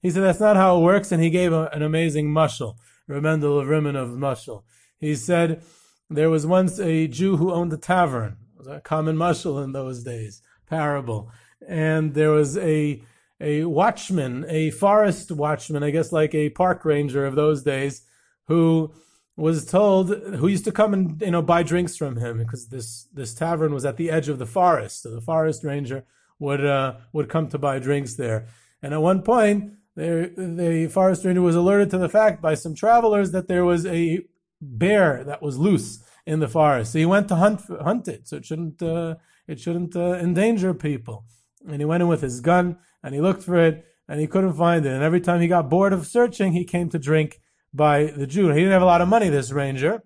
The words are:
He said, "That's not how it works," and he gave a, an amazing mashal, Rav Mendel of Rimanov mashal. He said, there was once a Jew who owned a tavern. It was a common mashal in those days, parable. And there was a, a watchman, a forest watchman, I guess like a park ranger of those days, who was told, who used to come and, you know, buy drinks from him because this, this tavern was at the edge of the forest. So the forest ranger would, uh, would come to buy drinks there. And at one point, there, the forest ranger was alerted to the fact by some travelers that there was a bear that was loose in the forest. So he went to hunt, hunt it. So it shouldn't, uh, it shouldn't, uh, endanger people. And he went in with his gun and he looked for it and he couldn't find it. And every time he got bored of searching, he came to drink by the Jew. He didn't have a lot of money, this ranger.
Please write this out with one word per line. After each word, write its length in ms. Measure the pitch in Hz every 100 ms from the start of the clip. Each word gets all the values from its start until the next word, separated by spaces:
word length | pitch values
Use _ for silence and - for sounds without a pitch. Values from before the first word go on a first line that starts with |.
He 80 | 180
said, 140 | 175
"That's 160 | 190 175
not 160 | 214 202
how 220 | 190 180
it 60 |
works," 280 | 170 196 202
and 100 | 170
he 80 | 165
gave 220 | 175 180
a, 180 | 160 160
an 80 | 151
amazing 480 | 151 160 165 147 151
mashal, 460 | 151 156 - 117 113 _ _ -
Rav 120 | 143
Mendel 380 | 151 160 147 143
of 80 | 135
Rimanov 500 | 156 151 139 123 120
mashal. 460 | 139 123 - 110 _ _ _ _
He 180 | 151 147
said, 480 | 143 175 170 160 - _ _ _ _
there 200 | 151 160
was 180 | 160 151
once 320 | 185 185 185
a 280 | 180 160 160
Jew 280 | 123 190 180
who 160 | 175
owned 220 | 170 175
a 40 | 156
tavern. 600 | - 180 170 127 107 - -
It 60 | _
was 80 | 131
a 120 | 147
common 380 | - 156 156 160
mashal 440 | 175 170 175 139
in 120 | 135
those 280 | 135 131 127
days, 400 | 120 117 107 101 _ _ _
parable. 640 | 160 147 143 120 110 107 - _ _ -
And 460 | 165 156 156 156
there 180 | 143 151
was 260 | 151 147 135
a, 440 | 175 156 151 131 - _ _ _
a 240 | 151 147 165
watchman, 800 | 151 208 233 - 185 131 123 165
a 240 | 160 156
forest 600 | - 196 208 208 - -
watchman, 520 | 156 147 151 - 147
I 80 | 147
guess 220 | 151 160
like 200 | 165 151
a 180 | 151 151
park 340 | 147 180 175 156
ranger 400 | 147 143 131 139
of 100 | 135
those 280 | 151 151
days, 400 | 135 135 139 - _ _ _ _ -
who 460 | 165 165 165 156 - _ _ _ -
was 300 | 156 165 165
told, 440 | 180 208 190 185
who 380 | 202 - 180 160
used 180 | 196 208
to 60 |
come 220 | - 214
and, 280 | 196 185 156
you 100 | 202
know, 100 | 170
buy 220 | 165 170
drinks 320 | 165 175 175 -
from 220 | 147 120
him 220 | 120 113
because 280 | 113 117 -
this, 400 | 131 113 - -
this 200 | 139 117
tavern 400 | - 165 165 156
was 120 | 143 139
at 100 | 123
the 140 | 170
edge 180 | 160 139
of 100 | 135
the 80 | 117
forest. 580 | 147 180 151 101 -
So 80 | 123
the 100 | 113
forest 420 | 117 160 160 156
ranger 400 | 151 143 135 135 - _ _ _
would, 260 | 143 139 143
uh, 300 | 139 135 117 -
would 160 | 151 147
come 180 | 160 160
to 80 | 147
buy 220 | 143 135
drinks 360 | 127 143 135 113
there. 320 | 120 110 113 - _ _
And 120 | 139
at 80 | 151
one 200 | 160 190
point, 520 | 196 240 214 208 202 - _ -
there, 320 | 160 165 175
the 600 | 175 185 165 170 165 160
forest 360 | - 185 185
ranger 180 | 185 180
was 140 | 180 170
alerted 340 | 175 202 202
to 60 | 185
the 120 | 175
fact 320 | 214 214 -
by 140 | 160 151
some 200 | 170 151
travelers 560 | 214 233 233 208 196
that 160 | 185 185
there 160 | 180
was 220 | 180 175 180
a 400 | 170 170 170 - _ _ _
bear 640 | 143 117 175 208 175 127
that 180 | 135 143
was 160 | 147 131
loose 460 | 180 180 - - _ _ -
in 160 | 156
the 80 | 147
forest. 420 | 160 151 135 113
So 80 | 156
he 60 | 160
went 240 | 196 202
to 80 | 175
hunt, 240 | 202 214 - 180
hunt 280 | 143 233 -
it. 180 | 156 -
So 80 | 147
it 100 | -
shouldn't, 360 | 160 165 151
uh, 340 | 170 165 165 160 _ _ -
it 100 | 151
shouldn't, 380 | - 170 175 175
uh, 200 | 175 180
endanger 580 | 170 175 214 226 185
people. 500 | 180 151 135 117 107 - _ _ _ -
And 140 | 147
he 60 | 147
went 180 | 170
in 60 | 175
with 120 | 165
his 200 | 143 123
gun 360 | 131 180 180 170 _ _
and 140 | 143 139
he 60 |
looked 220 | 175 196
for 140 | - 175
it 280 | 165 156 - _ _
and 120 | 147
he 80 | 151
couldn't 280 | 190 190 147
find 300 | 170 170 139
it. 60 |
And 100 | 131
every 200 | 151 175
time 180 | 175 175
he 80 | 170
got 220 | 175 147
bored 240 | 165 196
of 120 | 190 151
searching, 460 | 240 240 - 190
he 140 | 175 175
came 240 | 175 175
to 100 | 170
drink 400 | 139 156 151 - _ _ _
by 340 | 139 151 147 151
the 200 | 147 139
Jew. 240 | 160 185
He 60 | 147
didn't 160 | 185
have 100 | 190
a 40 | 180
lot 160 | 175
of 60 | 175
money, 220 | 226 196
this 220 | 143 120
ranger. 500 | 139 139 135 143 220